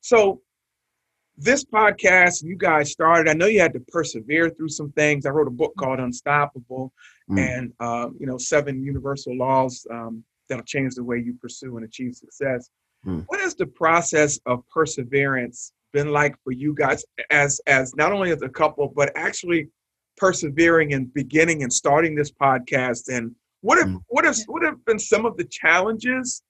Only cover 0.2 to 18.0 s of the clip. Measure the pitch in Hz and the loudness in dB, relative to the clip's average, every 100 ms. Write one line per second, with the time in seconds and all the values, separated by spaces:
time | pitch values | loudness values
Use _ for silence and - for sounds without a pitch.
0.2 | 196 185 _ _ _ _ _ _ _ _ | 4 0 _ _ _ _ _ _ _ _
1.2 | _ _ 147 269 - 214 214 202 196 185 | _ _ 0 0 0 2 2 4 4 6
2.2 | 180 175 151 185 190 156 147 - 160 170 | 4 2 -8 -2 2 2 0 0 4 6
3.2 | 160 156 190 220 165 123 - 170 147 117 | 4 4 4 4 2 0 -6 -4 -4 -6
4.2 | 110 156 165 165 156 151 147 151 151 147 | -2 0 0 -2 -10 -8 -6 0 2 2
5.2 | 139 147 143 123 156 - 135 131 127 123 | 0 0 0 0 -4 -2 -4 -2 -4 -6
6.2 | 143 143 143 131 120 127 131 _ - _ | 0 0 0 -4 -14 -10 -10 _ -20 _
7.2 | - 98 127 123 120 - 120 117 123 131 | -4 -2 0 -4 -8 -8 -6 -4 -6 -8
8.2 | 135 127 - 151 139 131 135 139 135 139 | -10 -8 0 0 0 -6 -6 -6 -6 -8
9.2 | - 127 127 131 131 123 - 117 113 113 | -8 -4 0 2 0 -4 -12 -12 -10 -12
10.2 | - _ _ 127 120 143 131 127 123 120 | -16 _ _ -10 -6 -4 -4 -6 -6 -4
11.2 | 120 120 120 - 131 117 110 - 127 123 | -6 -10 -14 -16 -14 -14 -14 -10 -10 -12
12.2 | - - 139 123 123 _ _ _ 95 85 | -20 -8 -4 -4 -8 _ _ _ -8 -8
13.2 | 85 392 381 - 180 _ 160 165 170 160 | -6 -4 -4 -4 -8 _ 2 2 2 2
14.2 | 147 147 - 123 _ - 156 - 120 139 | 2 0 -4 -6 _ -2 -2 -2 -4 -2
15.2 | 139 131 123 - - _ _ 143 147 147 | 0 -2 -6 -12 -20 _ _ -4 0 2
16.2 | 147 - - 127 147 147 139 147 - - | 0 -2 -10 -4 -4 0 0 0 -6 -14
17.2 | - 147 143 143 - 139 131 139 | 0 2 2 0 2 2 2 0